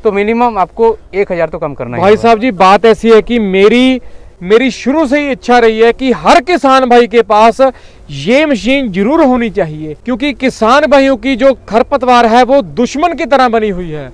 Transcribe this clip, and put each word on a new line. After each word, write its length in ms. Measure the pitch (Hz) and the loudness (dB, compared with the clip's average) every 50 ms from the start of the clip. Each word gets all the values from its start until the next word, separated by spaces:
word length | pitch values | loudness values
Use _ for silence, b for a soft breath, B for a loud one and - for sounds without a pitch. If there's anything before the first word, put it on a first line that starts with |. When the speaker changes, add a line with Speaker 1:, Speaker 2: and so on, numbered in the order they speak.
| - | -6
Speaker 1:
तो 80 | 220 190 | -4 -2
मिनिमम 460 | 202 202 208 226 233 240 240 220 196 | -2 -2 -2 0 0 0 -2 0 -2
आपको 380 | 180 165 - - 226 226 214 - - - - | -4 -4 -2 -2 0 0 0 -2 -10 -10 -6
एक 180 | 190 202 - 190 | -4 -4 -4 -2
हजार 160 | 170 165 160 | -4 -4 -6
तो 100 | - 170 | -6 -8
कम 160 | 165 151 143 | -8 -10 -8
करना 220 | - 131 120 123 | -10 -10 -8 -6
ही 60 | 120 170 | -2 2
Speaker 2:
भाई 80 | 196 | 2
Speaker 1:
होगा। 120 | 214 208 214 | 2 2 2
Speaker 2:
साहब 180 | 233 233 220 | 0 0 2
जी 100 | 214 262 214 | 0 -4 -2
बात 280 | 175 196 185 202 214 - | 2 2 2 4 4 4
ऐसी 240 | 226 220 - - 226 | 2 2 2 2 4
है 120 | 226 214 - | 4 4 2
कि 160 | - 240 240 | 2 -2 -2
मेरी, 640 | 214 196 185 190 196 214 220 247 254 262 262 247 b b b b b b b b 170 | -2 0 0 2 2 4 4 4 2 2 0 -2 b b b b b b b b -2
मेरी 280 | 180 208 233 262 262 - | 0 2 2 2 0 -4
शुरू 340 | - - 226 277 320 320 | -4 -4 -4 -2 0 0
से 140 | 247 254 294 | 0 0 -2
ही 100 | 294 285 | -2 -4
इच्छा 280 | 254 185 - - 247 240 | -6 -8 -2 0 2 2
रही 200 | 233 226 220 220 | 2 2 2 2
है 140 | 226 233 226 | 2 0 0
कि 200 | - 254 262 233 | 0 -2 -2 -2
हर 280 | 165 151 185 277 339 - | -2 0 2 2 2 2
किसान 460 | - 359 302 - 269 262 262 262 247 | 0 -4 -2 2 2 2 2 2 4
भाई 180 | 240 240 240 | 4 2 2
के 160 | 220 208 240 226 | 2 2 0 0
पास 360 | - 220 208 220 233 208 - 226 262 247 b b b b b b - 143 | 2 2 2 2 2 2 2 0 0 0 b b b b b b -18 -16
ये 320 | 139 139 175 240 277 311 | -10 -2 0 0 2 2
मशीन 440 | 302 285 202 175 220 269 285 269 233 175 | 0 -2 -2 -2 -2 -2 -2 -2 -4 -4
जरूर 300 | 180 202 220 302 339 320 | -2 -2 0 0 2 2
होनी 260 | 262 254 247 233 226 | 2 0 0 -2 -4
चाहिए, 440 | 180 202 180 160 151 156 156 156 151 - - | -4 -4 -6 -6 -6 -10 -12 -12 -14 -12 -8
क्योंकि 280 | 226 254 208 269 294 254 | -8 -6 -4 -4 -6 -6
किसान 520 | - 254 262 - - 226 214 247 285 294 | -4 -4 -6 -4 -2 0 2 2 2 2
भाइयों 300 | 285 277 277 269 269 269 | 2 2 2 2 2 0
की 180 | 226 202 269 269 | -2 -2 -4 -2
जो 160 | 208 254 269 254 - - - | 0 0 0 0 0 -6 -2
खरपतवार 580 | 190 226 311 - 285 277 262 254 247 240 233 | -2 -2 0 0 -2 -2 0 2 2 2 2
है 160 | 220 220 247 254 | 4 4 2 2
वो 160 | 220 269 277 240 | 4 2 0 0
दुश्मन 500 | 165 139 160 247 - - 262 330 349 330 | -2 -4 -4 -4 -4 -2 -2 -4 -4 -2
की 120 | 254 330 | -4 -4
तरह 220 | - 277 262 262 247 | -2 0 2 2 2
बनी 200 | 220 233 214 214 | 0 -2 -2 -2
हुई 200 | 190 175 180 165 | -4 -6 -8 -10
है। 180 | 151 151 139 127 | -10 -12 -14 -14